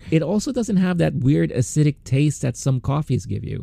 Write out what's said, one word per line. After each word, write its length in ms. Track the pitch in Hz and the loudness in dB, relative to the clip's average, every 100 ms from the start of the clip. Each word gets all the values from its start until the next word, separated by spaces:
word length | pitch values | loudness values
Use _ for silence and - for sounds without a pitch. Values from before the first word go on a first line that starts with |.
| - | -2
It 120 | 156 | 0
also 300 | 156 208 294 | 2 0 0
doesn't 260 | 247 226 185 | -2 0 2
have 180 | 180 175 | 2 2
that 200 | 160 135 | 0 2
weird 340 | 123 160 165 | 2 2 2
acidic 460 | - - 151 151 - | 0 0 2 2 0
taste 380 | - 135 151 - | -2 2 2 0
that 160 | 135 - | -4 -2
some 240 | 139 127 | -2 0
coffees 460 | - 147 151 127 117 | 0 -2 0 -2 -2
give 180 | 104 | -6
you. 180 | - 92 | -6 -6